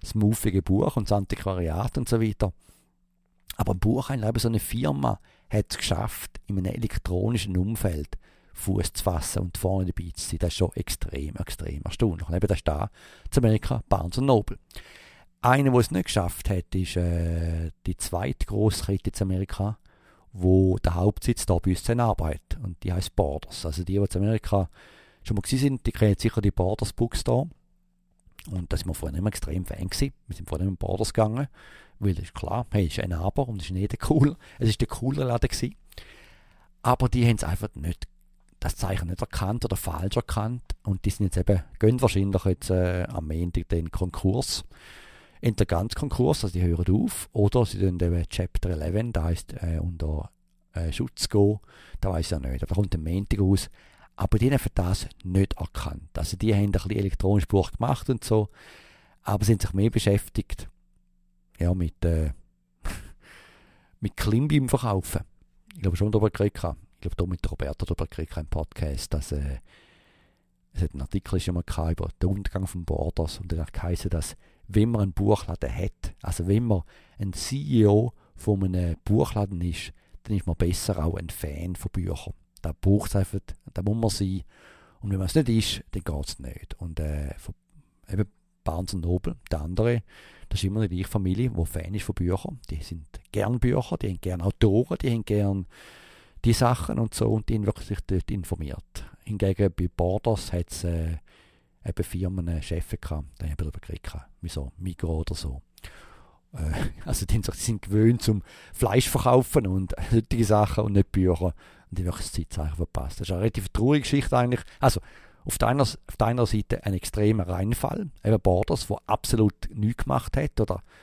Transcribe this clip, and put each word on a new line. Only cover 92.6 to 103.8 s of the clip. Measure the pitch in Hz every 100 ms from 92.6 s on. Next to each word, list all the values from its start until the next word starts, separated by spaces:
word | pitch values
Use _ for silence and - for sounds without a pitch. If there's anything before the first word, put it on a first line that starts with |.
| -
Die | 76
sind | - 82 78 - -
gern | 107 104 120
Bücher, | 120 - - -
die | -
haben | 90
gern | 90 90
Autoren, | 90 - 110 101 127 -
die | 135
haben | 117
gern | 104 104 101 98 92 - - - - - - -
die | -
Sachen | 113 123 123 - 110
und | 113
so | - 110
und | 110 -
die | 113
haben | 104
wirklich | - -
sich | 104 -
dort | 92 -
informiert. | 101 87 85 76 - - - - -
Hingegen | - 104 98 95 101 -
bei | 87 -
Borders | 87 98 - 107 -
hat's, | 87 85 -
äh, | 90 85 82 82 - _ _ _ _ _ -
eben | -
Firmen, | 95 87 92 95 85
äh, | 82
Chefs | - 82 - 82
gehabt, | - 76 71 -
da | 80
hab | 73
ich | 76
ein |
bisschen | -